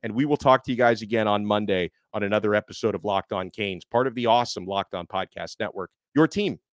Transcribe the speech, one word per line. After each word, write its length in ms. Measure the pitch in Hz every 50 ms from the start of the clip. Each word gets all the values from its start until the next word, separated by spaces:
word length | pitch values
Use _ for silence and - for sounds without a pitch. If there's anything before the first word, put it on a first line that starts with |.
| -
And 100 | 110 104
we 120 | 117 143
will 120 | 147 147 139
talk 260 | - 135 131 131 -
to 60 | -
you 60 | 127 113
guys 240 | 123 117 117 107
again 260 | 113 101 113 113 107 107
on 180 | 104 104 104
Monday 460 | 104 104 104 107 101 98 92 87 80 _ _ _ _ -
on 100 | 107 104
another 320 | 101 104 107 101 107 104
episode 380 | 107 104 _ 98 - - 113 101
of 100 | 92 78
Locked 300 | 104 98 98 92 _ 110
On 160 | 98 92 92
Canes, 360 | - - 107 98 95 87 -
part 200 | _ - 120 127 131
of 80 | 113
the 120 | 123 120 113
awesome 380 | 113 120 120 - - 104 92
Locked 280 | 92 98 98 95 _ -
On 140 | 90 87 -
Podcast 520 | - 95 92 - _ 92 85 82 - _
Network, 320 | 110 101 - 95 90 - _ _ _ _ _
your 140 | 139 160 156
team 320 | - 196 208 185 110 - _ _